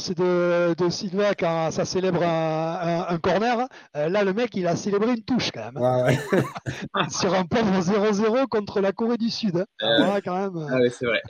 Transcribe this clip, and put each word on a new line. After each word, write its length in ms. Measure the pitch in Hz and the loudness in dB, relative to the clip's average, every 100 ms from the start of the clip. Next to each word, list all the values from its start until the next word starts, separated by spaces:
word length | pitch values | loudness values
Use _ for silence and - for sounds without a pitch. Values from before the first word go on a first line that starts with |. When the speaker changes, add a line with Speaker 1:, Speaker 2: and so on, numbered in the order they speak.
| - | -2
Speaker 1:
et 40 | |
de, 600 | 170 180 180 175 175 175 | 0 2 2 2 2 2
de 160 | 165 180 | 2 0
Silva 440 | 175 214 185 208 | -2 -4 0 0
quand 360 | 196 170 165 160 | 0 0 0 -2
ça 160 | 190 - | -2 -2
célèbre 360 | 190 185 170 | -2 0 0
un, 560 | 170 165 160 156 160 170 | 0 0 0 -2 -2 -2
un, 240 | 170 170 175 | -2 -2 -2
un 100 | 170 | -2
corner. 480 | 190 180 226 226 254 - - 147 | 0 2 2 0 -2 -8 -10 -4
Euh, 140 | 151 | 0
là, 120 | 202 | 2
le 120 | 196 | 0
mec, 160 | 190 240 | 0 -2
il 120 | 202 175 | -2 -2
a 100 | 185 | -2
célébré 360 | 214 196 220 | 0 0 2
une 120 | 240 | 0
touche 260 | - 233 - | 0 0 0
quand 140 | 120 110 | -6 -8
même, 100 | 131 | -2
hein. 220 | 123 127 | 2 2
Speaker 2:
Ouais, 140 | 127 127 - | 2 2 2
ouais. 100 | 185 - - - - - 196 | 0 0 -6 -10 -8 -6 -2
Speaker 1:
<laughs> 60 | 175 | -2
Sur 220 | - 202 | 0 0
un 120 | 185 | 0
pauvre 360 | 175 240 220 190 | 0 0 2 2
zéro 320 | 170 208 208 | 2 2 2
zéro 340 | 202 220 240 269 | 2 2 2 0
contre 320 | 226 202 214 | -2 -2 0
la 100 | 190 | 0
Corée 240 | 190 226 240 | 0 0 0
du 140 | 226 | -2
Sud, 260 | - 220 165 | -2 0 0
hein. 80 | 196 - | -2 -4
Speaker 3:
Euh, 140 | 214 226 | 0 2
Speaker 1:
Ah 140 | - | 4
ouais, 60 | 202 | 2
quand 160 | 196 180 | -2 -4
même, 180 | 202 175 | -4 -4
euh. 100 | 151 | -2
Speaker 3:
ah 100 | 127 | 2
ouais, 100 | 123 | 2
c'est 160 | 123 123 | 2 -2
vrai. 160 | 107 | 0